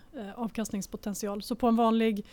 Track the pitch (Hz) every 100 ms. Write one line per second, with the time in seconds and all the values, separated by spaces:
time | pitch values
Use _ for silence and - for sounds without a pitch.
0 | - 285 202 220 226 - 208 202 - 214
1 | 214 196 202 208 - 233 247 226 226 226
2 | 226 202 -